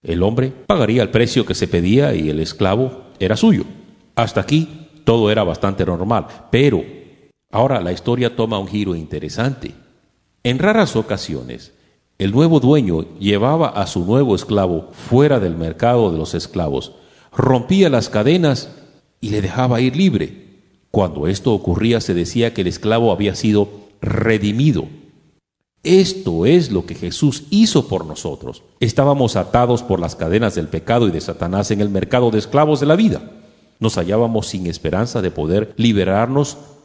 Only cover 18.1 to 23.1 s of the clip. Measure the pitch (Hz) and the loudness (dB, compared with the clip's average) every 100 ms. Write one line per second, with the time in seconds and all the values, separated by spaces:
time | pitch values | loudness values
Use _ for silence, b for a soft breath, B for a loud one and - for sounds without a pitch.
18.1 | 110 113 180 160 127 - - - _ _ | 0 2 2 2 0 -6 -20 -20 _ _
19.1 | _ 110 107 95 104 127 120 127 135 196 | _ -4 -4 -2 -2 0 2 0 2 2
20.1 | 110 69 - - _ _ _ _ - 92 | 2 -4 -10 -20 _ _ _ _ 0 0
21.1 | 73 78 98 131 104 92 87 110 117 110 | 0 -4 -2 0 0 0 0 2 0 0
22.1 | 87 82 120 117 - 90 82 107 113 117 | -2 -2 0 -2 0 -4 -2 0 2 2